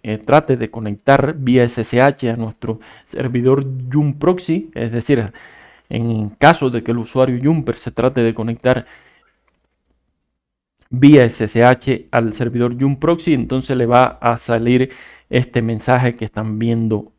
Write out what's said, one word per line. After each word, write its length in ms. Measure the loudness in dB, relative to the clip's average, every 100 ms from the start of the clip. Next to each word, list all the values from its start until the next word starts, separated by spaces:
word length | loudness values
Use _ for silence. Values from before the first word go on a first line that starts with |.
eh, 160 | -10 -8
trate 380 | 2 2 2 -2
de 120 | -2
conectar 680 | -8 -10 -6 0 2 2 -4
vía 240 | 0 2
S 180 | 2 -2
S 220 | -2 2
H 260 | 2 0 -6
a 80 | -4
nuestro 440 | -8 -10 -10 -10 -12 -20 _
servidor 580 | -8 -6 0 2 2 0 -8 -4
Yum 300 | 0 0 0
Proxy, 540 | -2 -2 -4 -6 -6
es 160 | -8 -6
decir, 420 | -6 0 0 0 -12 -20 -20 -20 _ _
en 420 | -6 -4 -4 -6
caso 400 | 2 4 4 0
de 120 | -4
que 80 | -4
el 80 | -6
usuario 400 | -4 0 0 2
Jumper 360 | 0 0 -2 -6
se 160 | -8
trate 320 | -2 -2 2
de 100 | -2
conectar 500 | -2 -6 -2 0 0 -4 -20 _ _ _ _ _ _ _ _ _ _ _ _ _ _ _ _ _ _ _
vía 300 | 4 8 8
S 180 | 6 2
S 220 | -4 4
H 440 | 4 4 0 -4 -2
al 240 | -2 -2
servidor 420 | -4 -6 -2 -2 0
Yum 200 | -2 0
Proxy, 360 | -2 -2 0
entonces 420 | -2 -2 -6 -4
le 120 | -2 2
va 180 | 4 2 0
a 160 | -4 -2
salir 560 | -2 -2 2 2 0 -6 -20 -20 _
este 320 | -4 -2 -4
mensaje 500 | -4 -4 0 0 0
que 140 | -4 -10
están 320 | -8 -8 -4
viendo 520 | -2 -2 -2 -4 -6